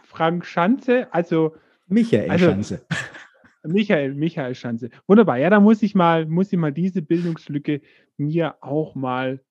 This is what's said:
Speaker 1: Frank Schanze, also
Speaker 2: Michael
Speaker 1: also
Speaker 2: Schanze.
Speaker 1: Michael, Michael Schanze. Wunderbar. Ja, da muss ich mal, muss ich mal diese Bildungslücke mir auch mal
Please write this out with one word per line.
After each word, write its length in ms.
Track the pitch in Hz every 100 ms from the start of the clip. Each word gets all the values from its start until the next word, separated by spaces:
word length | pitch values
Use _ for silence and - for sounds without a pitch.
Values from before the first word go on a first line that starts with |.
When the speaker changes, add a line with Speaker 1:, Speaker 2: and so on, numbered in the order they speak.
Speaker 1:
Frank 460 | _ - 160 175 -
Schanze, 680 | - 175 269 - 247 240
also 420 | 165 175 165 160 160 _ _ -
Speaker 2:
Michael 460 | 202 226 113 76
Speaker 1:
also 140 | 170 175
Speaker 2:
Schanze. 400 | 98 104 98 - - - - - _ _ _
Speaker 1:
Michael, 540 | 156 185 214 175 139 143
Michael 400 | 160 165 131 123
Schanze. 340 | 123 117 - - -
Wunderbar. 320 | 208 190 123
Ja, 140 | 151
da 80 | 208
muss 240 | 202 220
ich 100 | 208
mal, 320 | 196 170 165 160
muss 260 | 165 190
ich 60 | 185
mal 160 | 156
diese 300 | 143 185 185
Bildungslücke 800 | 151 170 170 160 - 143 143 147 - _ _ -
mir 460 | 143 165 160 -
auch 320 | - 143 156 -
mal 480 | 131 127 131 135 _